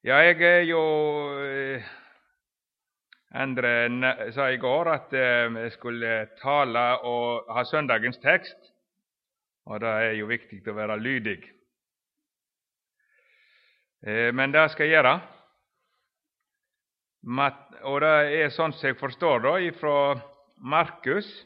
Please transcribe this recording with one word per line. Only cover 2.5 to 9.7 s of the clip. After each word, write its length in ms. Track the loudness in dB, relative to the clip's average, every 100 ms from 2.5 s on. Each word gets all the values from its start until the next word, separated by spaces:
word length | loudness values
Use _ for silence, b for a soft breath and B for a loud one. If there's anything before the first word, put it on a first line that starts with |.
| _ _ _ _ _ _ _ _ -6
Endre 540 | -4 -2 0 0 0
ne-, 380 | 0 -2 -2 -6
sa 140 | -4 -2
i 120 | -2
går 260 | -2 0 0
at, 240 | -2 -2
eh, 380 | 0 2 2 0 -4 -8
jeg 80 |
skulle 380 | -10 -10 -6 -4 -4 -6 -8
tale 440 | -2 0 2 0 0 0
og 460 | -2 -4 -4 -6 -4
ha 120 | -6 -2
søndagens 500 | -2 0 0 -2 -2
tekst, 460 | 0 0 -2 -20 _ _ _ _ _ _ _ _ _ _
og 140 | -12